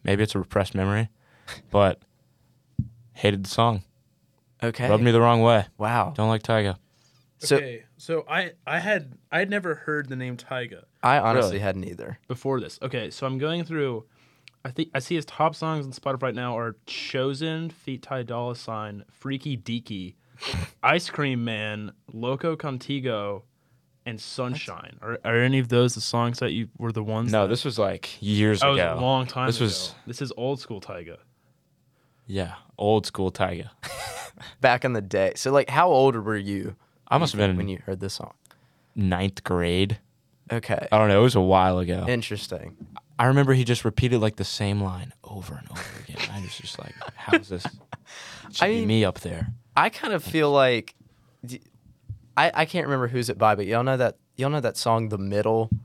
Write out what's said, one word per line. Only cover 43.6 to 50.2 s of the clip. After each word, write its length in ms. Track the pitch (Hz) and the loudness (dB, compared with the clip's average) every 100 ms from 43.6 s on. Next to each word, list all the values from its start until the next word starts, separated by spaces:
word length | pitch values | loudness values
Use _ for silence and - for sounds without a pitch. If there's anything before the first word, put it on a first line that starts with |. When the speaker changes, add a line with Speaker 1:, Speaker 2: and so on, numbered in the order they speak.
Speaker 1:
just 200 | 120 120 | 4 0
repeated, 340 | 113 - 127 120 | 0 0 2 2
like, 160 | 107 - | 2 -2
the 80 | |
same 360 | 95 - 101 101 | -6 -4 -2 0
line 320 | 95 92 - - | -2 -4 -12 -16
over 320 | - 101 - | -18 -14 -12
and 160 | 69 - | -14 -14
over 120 | - - - | -14 -12 -14
again. 160 | - - - | -14 -10 -8
I 80 | 101 | -8
was 140 | 92 - | -10 -12
just 200 | - - | -12 -12
like, 140 | - - - | -14 -14 -16
"How 220 | - - - | -10 0 0
is 100 | 101 | 0
this?" 140 | 90 - - - - - | -8 -8 -12 -20 -20 -18
Speaker 2:
<laughs> 420 | - - - - | -20 -18 -18 -8
Speaker 1:
Should 100 | - | 2
Speaker 2:
I 40 | 190 | 2
Speaker 1:
be 40 | 226 | 2
Speaker 2:
mean, 80 | 220 | 2
Speaker 1:
me 160 | 110 | 4
up 160 | 98 - | 4 0
there. 320 | 87 85 - - _ - | -8 -6 -6 -8 _ 2
Speaker 2:
I 120 | 185 | 2
kind 240 | - 254 | 0 -4
of 80 | 185 | -4